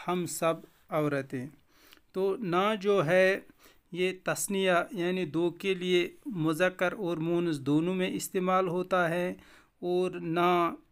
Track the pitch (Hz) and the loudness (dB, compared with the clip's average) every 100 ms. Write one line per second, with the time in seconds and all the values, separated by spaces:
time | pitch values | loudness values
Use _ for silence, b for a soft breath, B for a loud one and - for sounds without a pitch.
0 | - 180 160 - 165 165 - _ - 160 | -4 -2 -4 -2 -2 -2 -8 _ -6 -2
1 | 147 139 135 131 135 - _ b b b | 0 -2 -4 -8 -8 -14 _ b b b
2 | _ 185 196 190 190 175 208 220 202 202 | _ -2 -2 0 0 2 2 0 2 2
3 | 151 185 185 196 - _ b b _ 170 | 4 4 4 2 -6 _ b b _ -2
4 | 185 185 - 156 - 196 190 175 170 220 | -2 -2 -4 -4 -2 0 2 2 0 -4
5 | 175 185 165 156 170 170 196 185 180 180 | -2 -2 -2 -2 -2 -2 -4 -2 2 2
6 | 175 - 285 185 156 156 185 185 180 220 | 0 -6 -8 -2 0 2 0 0 -4 -2
7 | 175 165 165 170 175 147 135 151 175 185 | -4 -2 0 0 0 -2 0 2 2 0
8 | 190 180 - 190 180 185 185 180 180 185 | -2 -4 -4 -2 2 2 2 -2 0 0
9 | 165 175 180 185 B B B _ 175 180 | 2 0 -2 -6 B B B _ -2 0
10 | 185 175 170 170 175 180 165 - _ | 0 -4 -2 2 4 4 0 -4 _